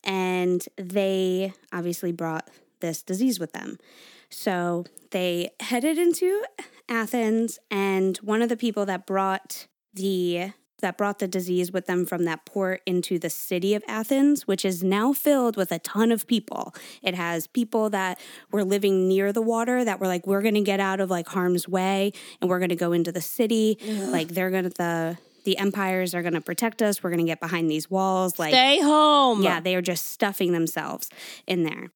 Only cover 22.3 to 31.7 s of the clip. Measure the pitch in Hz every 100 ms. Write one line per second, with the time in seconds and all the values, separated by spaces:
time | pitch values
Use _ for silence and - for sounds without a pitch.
22.3 | - 180 180 180 170 175 170 170 175 -
23.3 | - 220 226 220 214 214 214 196 175 160
24.3 | 170 185 185 180 - 170 170 165 175 _
25.3 | _ - - 196 202 190 185 180 175 175
26.3 | 165 - 170 226 - 214 202 180 170 170
27.3 | 160 165 170 165 156 - 190 190 185 185
28.3 | - 156 262 262 294 294 302 302 294 269
29.3 | 220 190 175 175 185 180 180 - - 202
30.3 | 196 180 175 165 165 156 - - - -
31.3 | - - 180 160